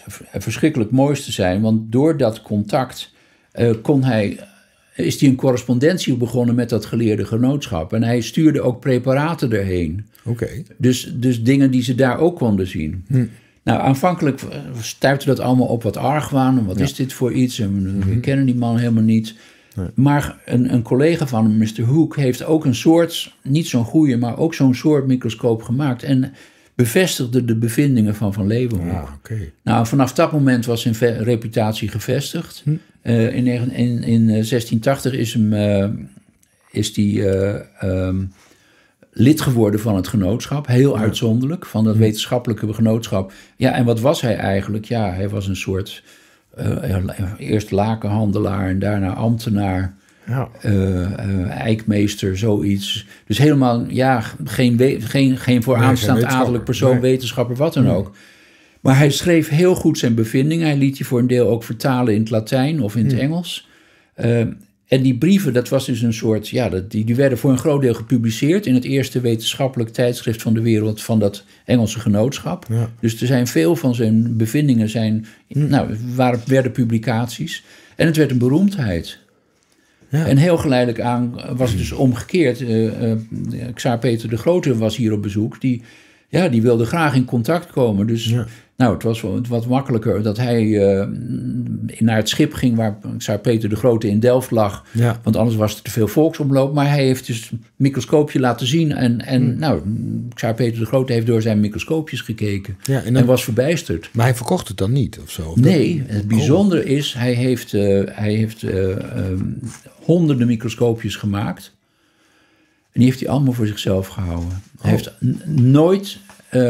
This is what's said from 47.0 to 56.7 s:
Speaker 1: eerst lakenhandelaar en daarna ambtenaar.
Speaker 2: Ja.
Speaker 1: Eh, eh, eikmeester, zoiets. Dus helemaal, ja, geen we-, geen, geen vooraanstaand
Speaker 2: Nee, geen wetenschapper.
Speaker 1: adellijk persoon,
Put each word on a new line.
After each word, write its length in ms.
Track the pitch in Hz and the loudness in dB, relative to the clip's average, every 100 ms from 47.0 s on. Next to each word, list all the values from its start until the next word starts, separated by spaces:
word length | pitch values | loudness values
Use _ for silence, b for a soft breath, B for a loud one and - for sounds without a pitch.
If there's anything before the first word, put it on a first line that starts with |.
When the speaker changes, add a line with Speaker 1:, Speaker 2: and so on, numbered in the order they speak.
| 92 - 95 107 | -4 -6 -8 -8
Speaker 1:
eerst 320 | - 107 - | -2 -2 0
lakenhandelaar 960 | 98 107 110 104 104 107 104 101 98 95 | -2 0 -2 -2 0 0 0 -2 -2 -2
en 100 | 95 | -2
daarna 340 | 98 104 92 | 0 0 -2
ambtenaar. 800 | - 113 113 117 101 98 92 92 - b b - | -2 -2 -2 0 0 0 -2 -4 -8 b b -8
Speaker 2:
Ja. 220 | 127 117 - | -6 -6 -6
Speaker 1:
Eh, 420 | - 101 98 90 | 0 2 2 0
eh, 440 | 90 - 101 98 92 | -2 -4 -4 -2 -4
eikmeester, 880 | - 110 110 110 104 104 - 98 92 | -4 -2 -2 0 0 0 -2 -4 -2
zoiets. 680 | 110 104 98 98 98 104 B B - | 0 0 0 -2 -4 -8 B B -4
Dus 120 | 104 | 2
helemaal, 460 | 147 143 127 120 123 | 4 4 2 0 -2
ja, 340 | 104 131 127 107 - | 0 0 0 -2 -10
geen 320 | 147 - 123 120 | -6 0 2 4
we-, 200 | 131 113 | 2 2
geen, 360 | 110 139 135 127 | -2 2 2 2
geen 260 | - 123 | 2 2
vooraanstaand 100 | 117 | 2
Speaker 2:
Nee, 340 | 120 127 131 113 | 2 4 4 2
geen 80 | |
wetenschapper. 260 | 117 120 131 | 2 2 2
Speaker 1:
adellijk 240 | 123 120 | 0 0
persoon, 260 | - | -2